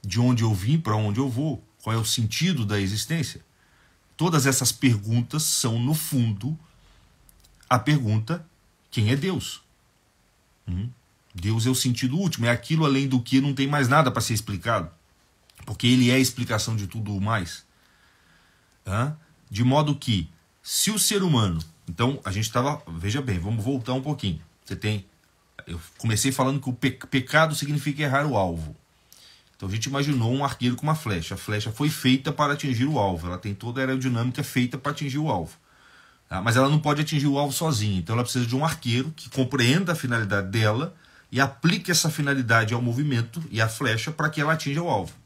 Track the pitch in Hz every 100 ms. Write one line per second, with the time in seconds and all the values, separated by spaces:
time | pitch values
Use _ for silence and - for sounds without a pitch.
0 | 101 104 120 123 113 98 101 160 160 107
1 | 107 104 139 120 156 117 - _ - 113
2 | 110 - 110 - 180 156 104 104 98 104
3 | - 165 156 - _ _ _ _ _ _
4 | _ - 170 160 135 135 123 - 135 110
5 | 101 117 120 151 156 - 123 113 123 156
6 | - 135 117 98 123 160 - _ _ _
7 | _ _ _ _ _ _ _ 123 - 151
8 | 113 107 110 170 - _ _ _ _ -
9 | 107 139 185 170 - - _ _ _ _
10 | _ _ _ _ _ _ - 90 117 -
11 | _ _ _ 92 92 113 117 131 127 120
12 | 131 147 190 - 117 120 - 156 151 135
13 | 139 127 120 135 143 135 135 147 127 143
14 | 131 110 107 110 - 98 107 110 82 -
15 | _ _ _ _ _ - - 107 120 127
16 | 120 127 127 - 117 110 - 110 98 110
17 | 107 101 104 113 85 - _ _ _ _
18 | _ _ _ _ _ _ _ _ - 98
19 | 135 151 _ _ _ 98 123 139 151 139
20 | - 101 80 - _ _ - - - 214
21 | - 208 190 127 101 82 78 - - 85
22 | 120 139 - 95 110 123 131 151 - 82
23 | 95 135 131 92 92 117 107 139 117 131
24 | 135 147 104 80 - _ - 98 107 107
25 | 98 _ _ _ _ - - 82 80 _
26 | 117 107 135 131 131 139 131 123 131 -
27 | - 131 127 151 160 147 143 147 151 139
28 | 147 139 147 113 92 85 78 78 _ _
29 | _ - - - _ _ 95 110 123 139
30 | 143 139 113 131 139 - 123 120 147 156
31 | - 90 80 95 - 104 107 - 147 156
32 | 127 131 156 151 147 143 143 117 135 147
33 | 98 87 87 90 104 98 117 123 131 131
34 | 131 120 120 123 156 131 123 123 143 147
35 | 147 135 156 98 80 - _ _ - -
36 | - _ _ 92 104 113 135 151 151 147
37 | 156 151 143 139 143 127 160 123 104 92
38 | 82 117 120 127 120 131 156 151 123 117
39 | 135 160 - - 131 120 120 156 185 165
40 | 127 117 107 101 95 113 107 110 170 -
41 | - - _ 117 139 - 165 196 - 170
42 | 165 156 143 139 120 113 110 120 120 117
43 | 147 120 117 - 160 110 113 - 135 113
44 | 135 156 151 151 147 160 143 143 175 113
45 | 85 -